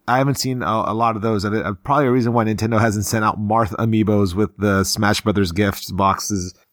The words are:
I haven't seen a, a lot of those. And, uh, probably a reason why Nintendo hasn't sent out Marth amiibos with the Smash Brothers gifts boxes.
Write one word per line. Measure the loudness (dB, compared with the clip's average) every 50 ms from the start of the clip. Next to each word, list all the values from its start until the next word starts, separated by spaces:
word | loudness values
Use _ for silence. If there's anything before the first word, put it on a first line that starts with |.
| -4 -2
I | 0 0
haven't | 2 0 0 -2
seen | -2 -4 -4 -4 -2
a, | -2 -2 -2 -2 -2
a | -2
lot | 0 0 0 0
of | 0
those. | -2 0 0 0 0
And, | 0 -2
uh, | -2 -2 -4 -6 -6 -2
probably | -2 0 2 2 2
a |
reason | 2 2 2 2 2
why | 0 2
Nintendo | 0 0 0 0 0 2 2
hasn't | 2 2 2 0 -2
sent | -2 -2 0 0
out | 0 0 0
Marth | -2 0 0 0 0 0 -2
amiibos | -2 -2 0 2 2 2 4 4 2 2 2 0
with | 0 -2 -2 -2 -2
the | 0 2 2 2 2
Smash | 0 0 0 0 0 0 0
Brothers | 0 0 0 0 0 0
gifts | 0 0 0 0 -2 -4 -8 -8
boxes. | -4 0 0 0 0 0 -2 -6 -6 -6 -6 -8 -12 _ _ _